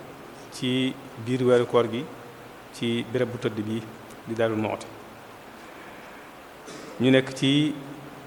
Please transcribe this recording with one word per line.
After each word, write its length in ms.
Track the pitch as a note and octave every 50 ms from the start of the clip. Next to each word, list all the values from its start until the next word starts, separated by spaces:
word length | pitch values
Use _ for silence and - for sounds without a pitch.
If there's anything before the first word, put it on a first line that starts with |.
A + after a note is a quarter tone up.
| - - - - - - - - - -
ci 420 | - - C3 B2+ B2+ C3 B2+ C3 B2+ - - - - A#2+ A2
biir 180 | A#2+ B2+ B2+
weeru 240 | B2+ B2 B2 A#2+ A#2+
koor 220 | - A#2 A#2+ A#2 A2
gi 160 | A2+ B2 D#3+ - - - - - - - - - - - - - -
ci 300 | - A#2+ A#2 A#2 A#2 G#2 A2
béréb 180 | A#2 B2+ B2 A2+
bu 60 | B2 A#2
tëdd 220 | - A#2 G#2+ A2+ G#2
bi 180 | A2 A2 A2+ A2+ - - - - - - - - A#2+
di 60 | A2+
Darou 220 | A2 A2+ A2+ A2
Moukhty. 300 | G#2+ G#2+ G#2 G#2 - - - - - - - - - - - - - - - - - - - - - - - - - - - - - - - - - - - - - - - - - - - - -
Ñu 100 | A#2 C3
nekk 240 | C3 C3 C3 - -
ci 400 | - C#3 C3+ C#3 D3 D3+ D3+ - - - - - - - - - - -